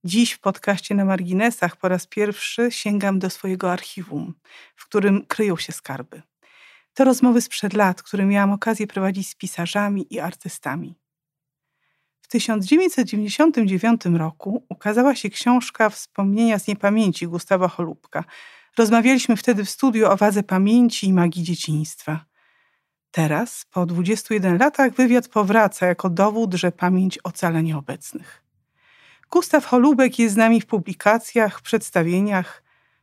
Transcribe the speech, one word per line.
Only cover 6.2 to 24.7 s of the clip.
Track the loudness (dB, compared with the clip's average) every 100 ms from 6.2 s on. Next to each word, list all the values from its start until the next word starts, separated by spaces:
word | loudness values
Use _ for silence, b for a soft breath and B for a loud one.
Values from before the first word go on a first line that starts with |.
| _ _ b b b b b
To | 0
rozmowy | 2 4 4 4
sprzed | 0 -6 -4
lat, | 0 0 0
które | -6 -2
miałam | 0 2 0
okazję | 0 -2 -4 -4
prowadzić | -4 -4 -4 -10
z |
pisarzami | -10 -12 -8 -6 -2 -2 -4 -6
i | -8
artystami. | -8 -10 -16 -12 -10 -8 -10 -18 _ _ _ _ _ _ _ _ _ _ _ _
W | _
tysiąc | -4 -2 -4 2
dziewięćset | 2 2 0 -2
dziewięćdziesiątym | -2 -6 2 2 4 0
dziewiątym | 2 2 0 2 0
roku | -2 -8 -8 -8 _
ukazała | -8 -2 2 2
się | 2 -6
książka | -4 2 2 0 0 0
Wspomnienia | 0 -14 -4 -2 2 2 0
z | -4
niepamięci | -2 0 2 0 0 -6
Gustawa | -8 -2 0 0
Holubka. | -2 -8 -8 _ -10 -10 B B B B 0
Rozmawialiśmy | 4 4 4 2 2 0
wtedy | 2 0
w | -2
studiu | -2 0 2 2
o | 4
wadze | 2 2
pamięci | 0 0 4 4 4 2 0
i |
magii | 2 2 0
dzieciństwa. | -6 -6 -4 -4 -4 -10 -10 -10 _ _ _ _ _ _ _ _ _
Teraz, | -4 0 0 -4 -10 -10
po | -4 -4
dwudziestu | -2 -2 -4 -2
jeden | -2 0 2
latach, | 2